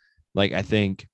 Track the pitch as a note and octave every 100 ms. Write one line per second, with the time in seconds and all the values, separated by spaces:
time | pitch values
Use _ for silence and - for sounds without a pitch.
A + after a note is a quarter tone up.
0 | _ _ _ F#2+ G2+ F#2 G2 G#2+ G2+ G2
1 | -